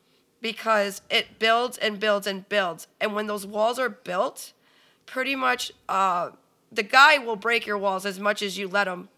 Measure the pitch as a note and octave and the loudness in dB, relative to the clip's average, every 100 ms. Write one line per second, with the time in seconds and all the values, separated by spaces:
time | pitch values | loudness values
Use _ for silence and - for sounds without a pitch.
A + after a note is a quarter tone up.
0 | _ _ _ _ A3+ A3 A3+ G#3+ G3+ G3 | _ _ _ _ -10 -4 0 2 2 -4
1 | - A3+ - - A3+ A#3 A#3+ - G#3+ G#3 | -2 0 0 0 2 2 0 -2 -4 -2
2 | G#3+ G3+ G3+ G3 F#3 G#3 F#3 D#3+ - - | 0 0 -2 -8 -2 0 0 -4 -12 -6
3 | G#3+ G#3 G#3+ G#3 G3 G#3 A3 B3 B3 G3+ | -4 -2 -4 -6 -6 0 0 0 -4 -6
4 | - F3+ B3+ - - _ _ _ _ _ | -6 -2 -2 -6 -18 _ _ _ _ _
5 | - C4 B3+ C4+ B3+ B3 - - - G3 | -12 -6 -4 -2 0 -2 -4 -12 -4 0
6 | F#3+ F3 D#3+ - _ _ _ A3+ G#3 C4 | 2 0 -4 -8 _ _ _ -6 2 8
7 | D4 D4 A#3 G#3+ A3 A#3 A3 G#3 G3 F#3+ | 8 8 2 -4 0 0 0 -2 -2 -2
8 | G3+ F#3+ G#3 G#3 G3+ F#3 G3 G3+ F#3+ F3+ | -4 -2 -2 -2 -4 -6 -4 -2 -2 -4
9 | F#3 | -12